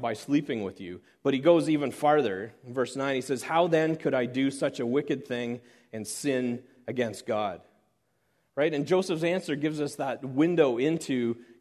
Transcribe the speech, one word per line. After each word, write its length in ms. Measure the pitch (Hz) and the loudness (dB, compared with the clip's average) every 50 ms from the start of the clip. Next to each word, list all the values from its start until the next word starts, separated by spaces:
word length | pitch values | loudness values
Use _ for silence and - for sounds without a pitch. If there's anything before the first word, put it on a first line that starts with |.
by 140 | 123 117 110 | -6 -6 -6
sleeping 480 | - - - 139 147 156 - 135 113 101 | -6 -4 0 0 0 0 0 -4 -4 -4
with 180 | 95 92 - | -6 -8 -10
you?" 200 | 98 87 90 90 - _ _ _ - | -12 -12 -12 -14 -16 _ _ _ -2
But 120 | 139 139 | 0 0
he 60 | 131 | 2
goes 280 | 139 165 175 165 143 151 | 6 6 6 6 6 2
even 220 | 156 147 143 131 | 0 0 0 -2
farther. 640 | 117 - 151 147 151 151 139 107 95 92 101 113 - _ - | -4 0 2 4 4 4 4 2 0 -4 -6 -10 -12 _ -16
In 60 | 123 120 | -8 -2
verse 240 | 135 123 117 - | -2 -2 -2 -2
nine, 180 | 139 135 139 135 | -4 -2 -2 -2
he 60 | 131 | -2
says, 220 | 123 - 139 120 - | -2 -2 -4 -4 -4
"How 240 | - 160 165 175 | 0 2 2 2
then 300 | 180 165 156 160 160 160 | 4 4 2 2 2 0
could 180 | 160 - 151 131 | -2 -2 0 0
I 100 | 131 123 | 0 0
do 260 | 120 123 131 135 135 | 0 0 0 0 0
such 300 | 139 - 156 139 139 - | 0 0 -2 -4 -2 -2
a 60 | 127 | -2
wicked 400 | 117 123 143 147 - 151 131 139 | 0 0 0 0 0 -2 -4 -4
thing 340 | - 127 120 120 117 120 123 - - - _ _ _ - | -6 -6 -4 -4 -4 -6 -8 -10 -16 -20 _ _ _ -10
and 140 | 113 107 | -10 -10
sin 560 | - - - - 147 135 127 127 123 120 120 - - _ _ _ | -8 -8 -6 -2 0 0 0 0 -2 -2 -4 -8 -14 _ _ _
against 400 | - 113 123 120 113 101 - - | -6 -2 -2 -2 -2 -4 -8 -6
God?" 340 | - 113 107 107 101 90 82 - _ _ _ _ _ _ _ _ _ _ _ _ _ _ _ _ _ - | -4 -2 -2 -2 -4 -6 -8 -14 _ _ _ _ _ _ _ _ _ _ _ _ _ _ _ _ _ -4
Right? 200 | - 147 165 156 | 0 0 0 0
And 120 | 139 139 | 0 0
Joseph's 380 | 127 180 185 190 190 180 160 165 | 2 2 2 2 2 -2 0 0
answer 320 | 170 175 185 180 - 147 | 0 0 0 -2 -4 -4
gives 240 | 139 147 156 156 151 | -2 -2 -2 -2 -2
us 140 | 147 143 143 | -4 -4 -4
that 280 | - 139 135 120 - 147 | -4 -4 -4 -4 -6 -8
window 540 | 135 131 135 156 170 180 165 156 135 120 | -4 0 2 2 4 6 6 4 4 4
into 600 | 113 131 151 165 160 - - 139 127 120 117 117 117 - - - _ | 2 0 0 0 0 -2 -2 -2 0 0 0 -2 -4 -8 -20 -20 _